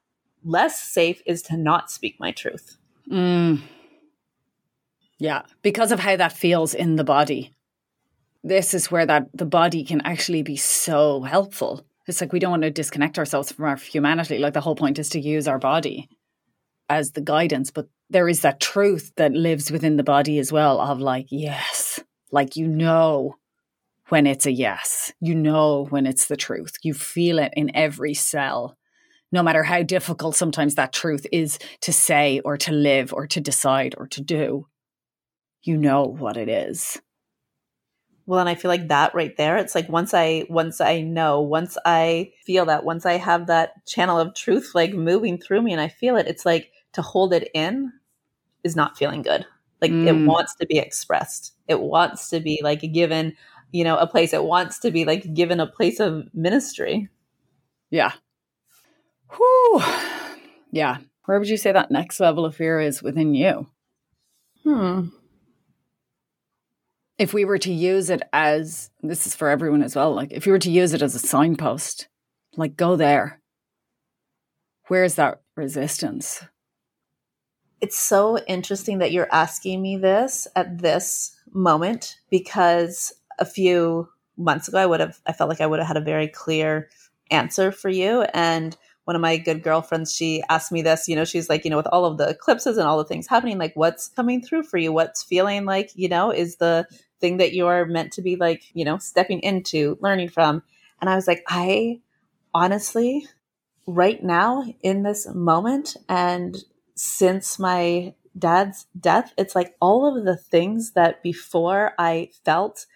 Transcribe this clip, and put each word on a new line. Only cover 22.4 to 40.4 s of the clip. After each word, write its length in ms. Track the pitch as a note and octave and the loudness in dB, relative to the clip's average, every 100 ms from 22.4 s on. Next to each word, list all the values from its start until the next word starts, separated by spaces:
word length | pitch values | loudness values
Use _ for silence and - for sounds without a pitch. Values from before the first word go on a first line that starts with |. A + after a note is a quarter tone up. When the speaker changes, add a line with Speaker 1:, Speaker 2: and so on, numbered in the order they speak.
| C3+ D#3+ | 0 -2
Speaker 2:
you 120 | D#3+ | -2
know 680 | D#3 E3 E3 D#3+ D3 C3 - _ _ _ _ _ _ _ | 0 2 4 4 2 -4 -8 _ _ _ _ _ _ _
when 180 | D#3+ C#3+ | 2 4
it's 180 | C3+ C#3+ | 2 0
a 60 | |
yes, 600 | B2+ A#2 F#2+ - - - - | 0 -2 -4 -6 -6 -8 -6
you 140 | E3 | -2
know 540 | D#3+ D3+ D#3 D#3 C#3+ C#3+ | 0 2 4 4 2 -2
when 160 | C#3+ C3+ | -2 0
it's 220 | C3+ - | 0 -2
the 100 | C#3+ | -4
truth, 380 | - - E2+ - | -6 -8 -10 -8
you 100 | D#3+ | -6
feel 460 | D3 - E3+ E3+ E3 | -6 -6 -2 0 2
it 120 | C#3 - | 0 -2
in 200 | C#3+ D3+ | -2 0
every 380 | D#3 C#3+ D3 | -2 -2 -6
cell. 640 | D3 - D3+ C3+ B2 B2 - _ _ _ _ _ | -4 -4 -2 -2 -4 -8 -12 _ _ _ _ _
No 100 | F3+ | 2
matter 220 | E3 D#3+ | 4 4
how 180 | D#3 F3+ | 2 0
difficult 540 | F3 F#3 - E3 D#3+ D#3 | 0 -2 -2 -4 -4 -2
sometimes 400 | E3 D3 D3 C#3+ | -2 0 0 0
that 180 | C3 | -2
truth 320 | - E3+ D3 - | -2 -4 -4 -2
is 260 | E3+ D#3 - - - | -2 -2 -6 -12 -10
to 100 | - | -4
say 500 | D#3+ - D3 D3 C3+ | 0 2 4 2 0
or 160 | D3 C#3+ | -2 -4
to 140 | - | -2
live 400 | D3+ D3 C3+ B2+ | 2 4 2 0
or 140 | - C#3 | -6 -6
to 160 | E3 | -6
decide 540 | C#3+ - C3+ C3+ C3 - | -2 -2 2 0 0 -6
or 80 | - | -12
to 120 | - | -10
do, 460 | C#3+ D#3 C#3+ C#3 - _ _ _ _ _ _ _ _ _ | -4 -2 -2 -4 -8 _ _ _ _ _ _ _ _ _
you 120 | - D#3 | -2 2
know 260 | D3 C#3 | 4 4
what 340 | C#3 D#3+ A#2+ A2 | 2 -4 -8 -6
it 100 | A2 | -4
is. 540 | G#2+ - - - - - _ _ _ _ _ _ _ _ _ _ _ - | -2 -4 -6 -8 -10 -16 _ _ _ _ _ _ _ _ _ _ _ -2
Speaker 1:
Well, 120 | F#3 | 0
and 100 | F3 | 2
I 60 | E3+ | 0
feel 140 | F3+ | 0
like 180 | F3+ D#3+ | 0 2
that 260 | C#3+ D#3 | 2 4
right 220 | - D#3 - | 2 -2 0
there, 200 | D3+ F#3+ | 0 0
it's 180 | G3+ F3 | 0 -2
like, 140 | E3 | -2
once 240 | E3 E3+ | -2 2
I, 320 | F#3 D#3+ D#3+ | 2 2 0